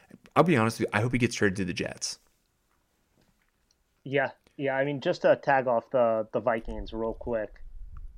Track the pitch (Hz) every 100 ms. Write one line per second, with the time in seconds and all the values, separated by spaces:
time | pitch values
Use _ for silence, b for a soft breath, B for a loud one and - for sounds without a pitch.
0 | B - _ - 165 135 113 113 - 104
1 | 123 120 117 - 104 92 90 - - -
2 | - - _ _ _ _ _ _ _ _
3 | _ _ _ _ _ _ _ _ _ _
4 | 135 135 131 - _ - 135 135 143 139
5 | 170 160 185 143 - 135 127 117 - 131
6 | 117 110 107 120 110 117 117 107 101 113
7 | 113 110 123 113 104 - - - - -
8 | -